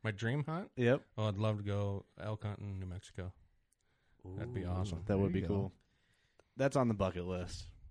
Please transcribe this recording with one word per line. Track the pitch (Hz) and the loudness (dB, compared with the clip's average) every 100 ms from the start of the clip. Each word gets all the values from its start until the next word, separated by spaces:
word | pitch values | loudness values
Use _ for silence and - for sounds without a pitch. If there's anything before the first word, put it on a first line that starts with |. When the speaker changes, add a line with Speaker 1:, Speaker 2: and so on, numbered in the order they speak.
Speaker 1:
My | 110 | -4
dream | 98 113 143 151 | -2 0 0 -2
hunt? | 160 202 - | -4 -6 2
Speaker 2:
Yep. | 120 135 - - | 4 4 0 -2
Speaker 1:
Oh, | 107 | -2
I'd | 98 | 2
love | 110 104 | 0 0
to | |
go | 101 101 101 98 - - | 0 0 0 -2 -8 -10
elk | 104 107 | -6 -4
hunting | 104 104 104 | -6 -6 -8
in | 95 | -6
New | 92 | -6
Mexico. | 90 - - 92 - - _ _ _ _ _ _ _ 92 92 | -8 -10 -8 -8 -10 -20 _ _ _ _ _ _ _ -12 -8
That'd | 90 | -6
be | 95 | -4
Speaker 3:
Ooh. | 90 | -2
Speaker 1:
awesome. | 90 - 82 - | 0 0 -2 2
Speaker 2:
That | 98 | 4
would | 98 | 4
Speaker 4:
There | |
Speaker 2:
be | 92 | 2
Speaker 4:
you | 87 | 2
go. | |
Speaker 2:
cool. | 101 95 - _ _ _ _ _ _ _ - | 0 0 -6 _ _ _ _ _ _ _ 0
That's | 135 135 | 2 4
on | 120 | 4
the | |
bucket | 104 95 90 90 | 4 2 0 -4
list. | 90 87 - - - - | -4 -4 -8 -12 -16 -20